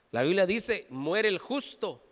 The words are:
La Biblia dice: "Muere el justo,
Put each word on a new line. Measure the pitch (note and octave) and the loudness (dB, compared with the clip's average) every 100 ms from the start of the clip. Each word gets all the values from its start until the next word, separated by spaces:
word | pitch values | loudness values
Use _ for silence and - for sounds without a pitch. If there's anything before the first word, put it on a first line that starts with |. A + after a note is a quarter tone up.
| - | -6
La | A2+ | 0
Biblia | C#3+ G3 F#3 | 2 4 4
dice: | A3+ - E3 - | 2 0 -4 -4
"Muere | C3 D3+ G#3 G#3+ | -6 -2 2 2
el | F3+ | 0
justo, | - C#4 - - A3+ B2 _ | -4 -4 -4 -6 -6 -6 _